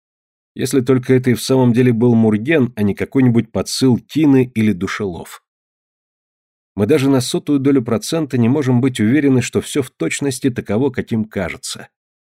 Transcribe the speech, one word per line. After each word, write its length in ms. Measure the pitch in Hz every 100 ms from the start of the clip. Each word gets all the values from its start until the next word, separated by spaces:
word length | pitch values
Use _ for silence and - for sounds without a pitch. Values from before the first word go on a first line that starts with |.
| _ _ _ _ _
Если 260 | - 131 139
только 340 | 127 131 127
это 160 | 127 127
и 40 |
в 80 | 113
самом 300 | - 131 123
деле 200 | 117 123
был 220 | 113 123
Мурген, 580 | 117 110 107 120 160 120
а 80 | -
не 120 | 101
какой-нибудь 580 | 95 95 139 131 117 117
подсыл 460 | 98 90 - 131 117
Кины 520 | - 147 156 135 127
или 180 | 113 107
Душелов. 720 | 92 95 - 101 80 - - _ _ _ _ _ _ _ _ _ _ _ _ _
Мы 120 | - 104
даже 220 | 151 135
на 120 | 135
сотую 400 | 123 175 - 143
долю 220 | 135 139
процента 560 | 117 110 - 165 147 131
не 100 | 113
можем 320 | 147 127 123
быть 180 | 135 127
уверены, 440 | 107 143 143 131
что 180 | 123 135
все 220 | - 151
в 80 | 131
точности 600 | - 160 - 143 127 139
таково, 400 | 127 - 104 139
каким 340 | 127 - 113
кажется. 640 | 107 - 85 76 - - - _ _ _